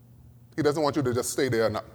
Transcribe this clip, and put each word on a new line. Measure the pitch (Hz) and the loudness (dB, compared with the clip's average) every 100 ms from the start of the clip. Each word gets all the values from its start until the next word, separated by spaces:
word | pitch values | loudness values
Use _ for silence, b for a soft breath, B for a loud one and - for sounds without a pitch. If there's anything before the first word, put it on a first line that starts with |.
| - - - - - | -20 -20 -20 -20 -16
He | - | -2
doesn't | 151 160 | 0 2
want | 147 | 0
you | 143 | 0
to | 127 | 0
just | 120 117 | 0 -2
stay | - 135 | -2 0
there | 113 110 | 2 0
and, | 104 - | -2 -8